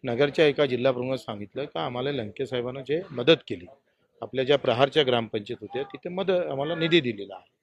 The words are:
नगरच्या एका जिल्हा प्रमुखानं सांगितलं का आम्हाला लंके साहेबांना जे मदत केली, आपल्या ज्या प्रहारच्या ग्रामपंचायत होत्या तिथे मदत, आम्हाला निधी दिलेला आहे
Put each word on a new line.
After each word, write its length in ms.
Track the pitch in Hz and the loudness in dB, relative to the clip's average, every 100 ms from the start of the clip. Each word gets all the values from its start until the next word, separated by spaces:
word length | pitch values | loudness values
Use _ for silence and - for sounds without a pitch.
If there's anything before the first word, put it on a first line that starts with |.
नगरच्या 420 | 131 117 143 139 156 | -2 2 2 6 4
एका 180 | 135 143 | 4 0
जिल्हा 260 | 123 131 | 4 2
प्रमुखानं 260 | 123 127 131 | 2 -2 -4
सांगितलं 480 | - 107 101 127 147 | -6 -10 -8 -8 -8
का 200 | 165 151 | -6 -6
आम्हाला 260 | 123 131 | -4 -4
लंके 340 | 143 107 - 131 | -4 -6 -6 -4
साहेबांना 360 | 127 120 131 | -4 -4 -8
जे 200 | 131 156 190 | -4 -4 -4
मदत 260 | 127 123 160 - | -2 4 4 2
केली, 180 | 92 87 - _ _ _ _ | -10 -10 -20 _ _ _ _
आपल्या 240 | 113 127 127 | -6 -2 2
ज्या 120 | 143 | 2
प्रहारच्या 460 | - 117 139 156 135 | 2 4 4 4 4
ग्रामपंचायत 520 | 120 113 113 104 117 | 2 0 -6 -6 -10
होत्या 220 | 104 123 | -8 -8
तिथे 260 | 139 - 175 | -8 -10 -8
मदत, 380 | 180 190 180 160 | -4 0 0 0
आम्हाला 240 | 139 143 165 | -4 -4 -2
निधी 260 | 165 170 | 2 4
दिलेला 340 | 127 101 98 92 | 2 -6 -10 -14
आहे 160 | _ _ | _ _